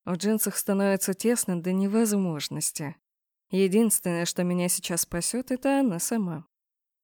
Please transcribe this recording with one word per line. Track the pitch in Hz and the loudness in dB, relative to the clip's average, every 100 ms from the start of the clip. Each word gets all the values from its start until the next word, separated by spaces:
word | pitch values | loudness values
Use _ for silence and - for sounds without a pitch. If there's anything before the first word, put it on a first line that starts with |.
В | - | -6
джинсах | 175 196 220 208 190 | -2 0 0 0 -2
становится | - 196 196 196 196 | -2 2 2 2 0
тесно | 185 220 240 - 175 | 0 0 0 0 -2
до | 165 | 0
невозможности. | 185 196 214 226 208 190 151 - 151 - - 147 156 _ _ _ _ _ | 0 2 2 2 2 0 -2 -6 -4 -4 -4 -8 -10 _ _ _ _ _
Единственное, | 185 190 196 226 - 185 170 | 2 4 4 4 2 0 -2
что | 170 - | -2 -2
меня | 175 180 180 | 0 0 0
сейчас | - - 175 | -2 -2 -4
спасёт, | - 175 170 233 262 | -4 -4 -4 -4 -4
это | 254 269 277 | -2 0 2
она | 269 170 | 2 0
сама. | - 233 185 160 - _ _ _ _ _ | -2 -2 -2 -4 -10 _ _ _ _ _